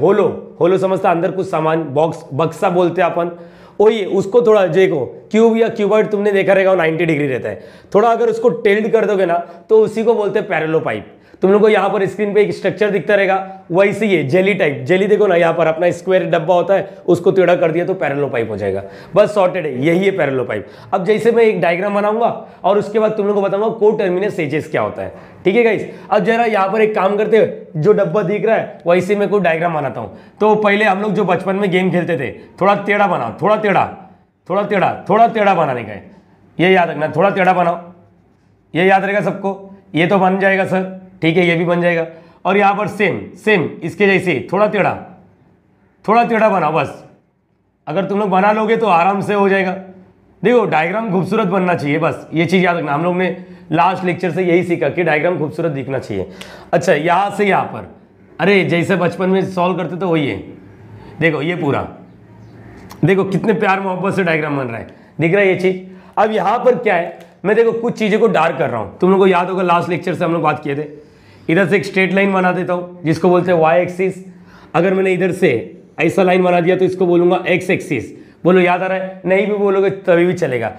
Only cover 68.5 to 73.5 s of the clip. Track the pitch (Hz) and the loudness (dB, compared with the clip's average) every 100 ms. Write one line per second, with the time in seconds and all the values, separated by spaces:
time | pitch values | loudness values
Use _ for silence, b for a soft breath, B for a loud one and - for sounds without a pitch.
68.5 | 151 135 117 95 - 180 196 196 175 185 | -2 -4 -4 -8 0 2 4 4 2 0
69.5 | 185 175 170 143 170 185 147 170 170 151 | -2 0 0 0 -4 -4 -2 -2 0 0
70.5 | 151 147 143 151 - - b b b b | -2 -4 -6 -8 -14 -20 b b b b
71.5 | 165 180 196 190 185 185 190 196 190 180 | 0 2 0 0 0 0 2 0 2 0
72.5 | 180 180 180 180 - 151 156 - 180 180 | 0 -4 -6 -8 -6 -4 0 2 2 2